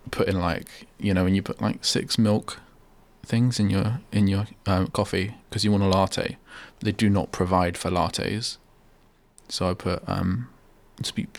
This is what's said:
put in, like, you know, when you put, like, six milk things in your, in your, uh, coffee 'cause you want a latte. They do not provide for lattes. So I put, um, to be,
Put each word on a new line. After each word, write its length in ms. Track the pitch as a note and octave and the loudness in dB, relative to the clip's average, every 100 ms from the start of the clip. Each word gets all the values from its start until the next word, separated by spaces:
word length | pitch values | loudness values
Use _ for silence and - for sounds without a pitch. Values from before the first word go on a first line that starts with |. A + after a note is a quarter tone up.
| - | -10
put 160 | - G#2+ | -2 0
in, 120 | F#2+ | 0
like, 480 | F2 - - - - - | 0 -4 -8 -20 -20 -4
you 120 | G#2 F#2 | 0 2
know, 80 | |
when 100 | F#2 | 2
you 80 | F#2+ | 2
put, 180 | G2 - | -2 -4
like, 240 | G#2+ - | -2 -2
six 360 | - - C#3 - | -2 -2 -2 2
milk 400 | A2 G#2+ - - - - - - _ - - | 4 2 -2 -14 -18 -20 -20 -20 _ -16 -2
things 340 | A#2 B2 A#2+ | 2 2 2
in 120 | G2+ | 2
your, 300 | G2 G#2+ B2+ - | 2 0 -2 -2
in 160 | G#2 G2+ | 2 4
your, 180 | G2 G#2 - - | 2 -2 -6 0
uh, 180 | F#2 F#2+ | 0 2
coffee 400 | - G2 F#2+ G2+ - - | 0 0 0 -4 -8 -8
'cause 140 | G#2 | -2
you 80 | G#2 | 2
want 100 | G2+ | 4
a 60 | G2 | 4
latte. 500 | F#2+ F#2+ - - - - - - - | 4 2 0 -4 -6 -16 -20 -20 -6
They 100 | A2 | -4
do 180 | G2+ G#2+ | 2 2
not 220 | G2 - | 2 0
provide 440 | - F2+ F#2 F2 E2 | -2 2 4 2 0
for 140 | F2+ | -2
lattes. 680 | F2+ E2 - - G#2 - - _ _ _ _ _ _ _ _ - | 0 0 -2 -4 -4 -6 -10 _ _ _ _ _ _ _ _ -10
So 220 | - F#2 | -4 -2
I 20 | |
put, 340 | F2+ F#2 - - | -2 -2 -4 -2
um, 420 | F#2+ F#2 G2+ B2 - _ _ _ - | -2 0 -2 -6 -14 _ _ _ -10
to 100 | - | -8
be, 120 | - - | -6 -8